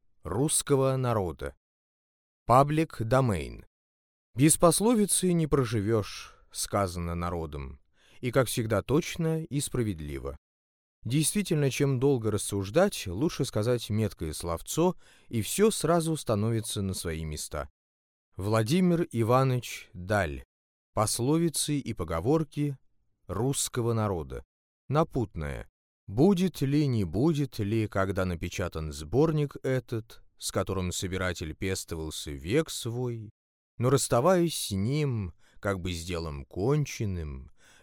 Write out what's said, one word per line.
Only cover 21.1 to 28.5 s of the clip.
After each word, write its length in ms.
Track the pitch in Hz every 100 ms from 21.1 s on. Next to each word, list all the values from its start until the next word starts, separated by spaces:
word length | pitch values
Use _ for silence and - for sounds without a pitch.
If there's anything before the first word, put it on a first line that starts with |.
| - 123 160 170 - - 147
и 160 | 120
поговорки 840 | 110 82 82 107 160 156 143 147 135 _ _ _ _ -
русского 680 | 95 131 139 - 123 117
народа. 500 | 113 107 87 67 60 - _ _ _ -
Напутное. 800 | 147 165 139 107 82 73 60 - _ _ _ -
Будет 540 | 101 185 185 185 -
ли, 240 | 135 147 147
не 180 | 117
будет 540 | 90 95 156 147 135 -
ли, 280 | 101 113 107
когда 380 | 98 95 95
напечатан 680 | 92 85 90